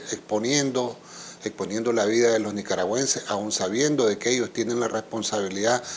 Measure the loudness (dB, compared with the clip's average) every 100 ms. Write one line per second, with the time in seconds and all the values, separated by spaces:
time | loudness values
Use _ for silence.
0 | -6 -8 -2 0 2 2 2 0 -2 -6
1 | -14 -16 -16 -8 -8 -6 -4 -2 0 2
2 | 4 4 4 4 0 -4 -2 -2 0 0
3 | 0 -2 -2 -2 -2 -2 0 2 2 4
4 | 4 2 2 2 0 -2 -2 0 0 -2
5 | -4 -4 -2 -2 -2 0 0 0 -2